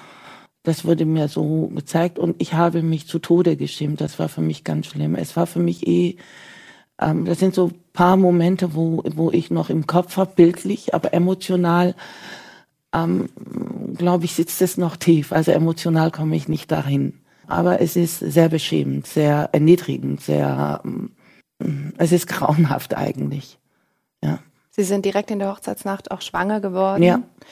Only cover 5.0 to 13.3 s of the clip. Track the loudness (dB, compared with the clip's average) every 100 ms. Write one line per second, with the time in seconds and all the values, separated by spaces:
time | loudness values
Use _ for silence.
5 | -4 -2 -4 -2 -2 0 -2 -2 0 2
6 | 0 -4 -16 -20 -20 -20 -20 -20 _ -4
7 | -2 0 -2 0 2 2 0 -2 _ 2
8 | 4 6 6 4 2 2 -2 -2 -2 -2
9 | -4 -2 0 0 0 -2 -2 -2 0 0
10 | 0 -2 0 6 6 4 -4 -6 -2 -2
11 | 0 0 0 0 -2 0 2 2 2 -2
12 | -14 -20 -18 -20 -20 -20 _ _ _ -4
13 | -2 -2 -4